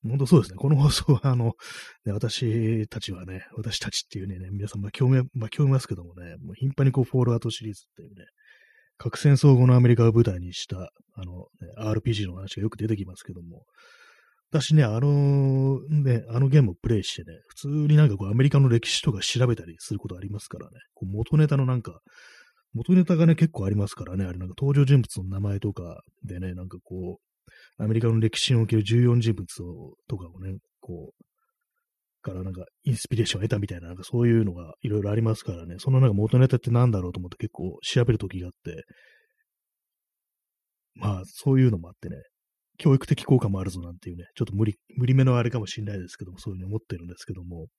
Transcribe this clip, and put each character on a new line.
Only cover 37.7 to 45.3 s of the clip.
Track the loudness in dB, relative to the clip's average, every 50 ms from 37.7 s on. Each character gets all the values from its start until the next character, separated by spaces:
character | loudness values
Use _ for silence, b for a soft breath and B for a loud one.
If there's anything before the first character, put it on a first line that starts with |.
| -8 -10 -10
調 | -2 0 0 2
べ | 2 0
る | 0
時 | -2 -6 -8 -10
が | -10 -12
あ |
っ | -14 _ _
て、 | -14 -14 -14 -16 b b b b b b b b b b b b b _ _ _ _ _ _ _ _ _ _ _ _ _ _ _ _ _ _ _ _ _ _ _ _ _ _ _ _ _
ま | -6 -4 -4 -4 -4
あ、 | -8
そ | -14 _ -6 0 2 4
う | 6
い | 6 4
う |
の | 2 0
も | -6 -12
あ |
っ | -20 _
て | -16 -14
ね、 | -14 -14 -18 _ _ _ _ _ _ _ _ _ _ _ 2
教 | 4 4
育 | 4 2 0
的 | -4 -4 2
効 | 2 2 2
果 | 2 0
も | -2 -4
あ | -4
る | -6
ぞ | -8 -10
な | -12 -14 -16
ん | -16
て | _ -14
い | -14
う | -14
ね、 | -16 _ _
ち | -8
ょ | -8
っ |
と | -6 -2
無 | -2 -2
理、 | -2 -2 _ _ _ -6 -4
無 | 0
理 | 2 4
め | 4 4
の | 4